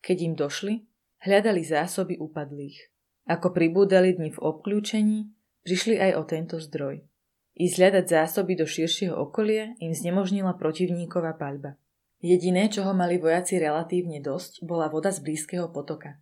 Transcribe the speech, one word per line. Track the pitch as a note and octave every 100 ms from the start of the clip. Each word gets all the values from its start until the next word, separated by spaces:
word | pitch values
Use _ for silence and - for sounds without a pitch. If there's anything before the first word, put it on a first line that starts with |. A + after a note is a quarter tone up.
| -
Keď | F#3 E3+
im | D3+
došli, | C#3+ - E3 A3 _ _ _ _ F#3+
hľadali | G3 G#3 F#3 D#3
zásoby | D3+ F3+ - F3+ F3
upadlých. | D3+ D#3 C#3+ C#3+ C#3+ - - _ _ _ -
Ako | E3+ F3+
pribúdali | F3 E3 F3 G3 F#3+ F#3
dni | F3+ D#3
v | - D#3
obkľúčení, | D#3 - G#3 G#3 G#3+ G#3+ G#3+ G#3+ _ _ _
prišli | - F3+ A3+ A3
aj | F#3+ D#3+
o | D#3
tento | D#3+ E3 E3
zdroj. | D#3 D3+ C#3 D#3 - _ _ _ _
Ísť | - F3+ F3+
hľadať | F#3 F#3 F#3
zásoby | E3 D#3+ - F3+ F3+
do | D#3
širšieho | - E3 - F#3+
okolia | - D3 - G#3+ G#3+ G#3+ A#3+
im | E3
znemožnila | E3 E3+ F#3 F#3+ G3+ F#3+ F3+
protivníková | D3+ D#3 F3+ F3 E3+ F3+ E3 D#3+
paľba. | C#3+ C#3 C#3 C#3 _ _ _ _
Jediné, | E3+ F3+ F3 F3+ G#3+
čoho | G#3 G3 F#3+
mali | F3 F3+
vojaci | D#3+ E3+ F3+ F#3
relatívne | D#3 D3+ E3 F3+ E3+ D3+ C#3
dosť, | C#3 - - E3
bola | E3+ D#3
voda | D#3 F#3
z | F#3
blízkeho | C#3+ D#3 - F3+ E3+
potoka. | C#3+ C#3+ D#3 D3 C#3+